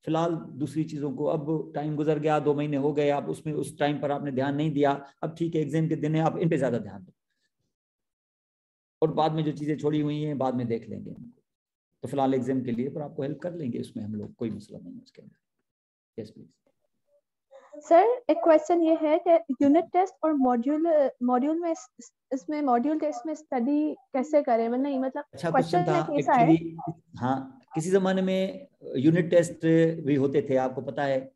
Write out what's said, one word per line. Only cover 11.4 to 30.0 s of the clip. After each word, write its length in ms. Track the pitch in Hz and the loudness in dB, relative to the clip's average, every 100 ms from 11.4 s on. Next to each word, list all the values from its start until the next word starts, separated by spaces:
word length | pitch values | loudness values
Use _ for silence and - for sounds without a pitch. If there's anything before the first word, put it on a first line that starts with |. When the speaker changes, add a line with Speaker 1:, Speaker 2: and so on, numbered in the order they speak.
| _ _ _ _ _ _ 127 | _ _ _ _ _ _ -6
Speaker 1:
तो 40 | |
फिलहाल 240 | 139 135 | 0 2
exam 280 | 135 123 131 | 2 0 -2
के 80 | 123 | -2
लिए 180 | 117 135 | -4 -4
पर 120 | 165 | -6
आपको 220 | 143 - | -10 -6
help 160 | 139 156 | -6 -6
कर 140 | 180 | -8
लेंगे, 260 | 170 135 123 | -8 -6 -6
उसमें 240 | 120 113 | -8 -10
हम 120 | 104 107 | -8 -8
लोग, 180 | 104 - | -10 -8
कोई 140 | 117 | -8
मसला 300 | 101 - - | -8 -12 -18
नहीं 140 | - | -16
है 80 | - | -18
उसके 200 | - - | -20 -20
अंदर। 1000 | - _ _ _ _ _ _ _ _ - | -20 _ _ _ _ _ _ _ _ -16
यस, 80 | 107 | -14
प्लीज। 180 | - - _ _ _ _ _ _ 571 _ _ _ - - 294 | -16 -20 _ _ _ _ _ _ _ _ _ _ -20 -20 -20
Speaker 2:
Sir, 200 | 294 330 427 508 - | 4 6 6 0 0
एक 80 | 311 | 2
question 380 | 339 311 311 349 | 4 4 4 2
ये 160 | 320 320 | 4 2
है 160 | 311 320 349 | 2 2 4
कि 280 | 330 330 254 | 2 2 0
unit 220 | 285 302 339 | 4 4 4
test 200 | 359 381 - | 0 0 0
और 100 | 311 302 | 0 2
module, 520 | 254 247 240 302 330 302 262 - | 2 2 0 0 2 2 2 0
module 360 | 247 247 285 320 | 0 2 2 0
में 120 | 339 | -2
इस-, 400 | 320 - _ - _ _ | -6 -10 _ -20 _ _
इसमें 280 | 262 - 302 | -8 -6 -2
module 380 | 294 240 262 311 | 2 2 2 0
test 260 | 302 302 330 | -2 -4 -8
में 60 | 302 | -10
study 580 | - 262 233 294 302 - _ | -4 -2 0 0 0 -4 _
कैसे 280 | 269 254 302 | -4 2 2
करें? 260 | 277 233 226 | 4 0 2
मतलब, 140 | 247 | 0
नहीं, 160 | 285 269 | -2 -2
मतलब, 240 | 262 285 - | -4 -6 -12
Speaker 1:
अच्छा 180 | - 170 | -6 0
Speaker 2:
question 320 | 208 - 349 | 0 2 0
Speaker 1:
क्वेश्चन 100 | 359 | 2
था, 140 | 151 - | 0 0
Speaker 2:
में 100 | 294 | -2
कैसा 160 | 269 | 2
है? 140 | 277 - | 4 6
Speaker 1:
actually, 460 | 165 170 - - - _ - | 6 2 -10 -12 -12 _ -6
हाँ, 420 | 120 135 - - _ 160 | -2 -2 -4 -18 _ -8
किसी 140 | 160 | 2
जमाने 320 | 196 185 190 | 2 2 0
में 460 | 185 185 190 190 - _ - 135 | 0 0 -2 -6 -18 _ -8 2
unit 320 | 143 170 165 | 4 4 4
test 360 | 175 170 - 160 165 165 165 | 4 4 0 4 4 4 2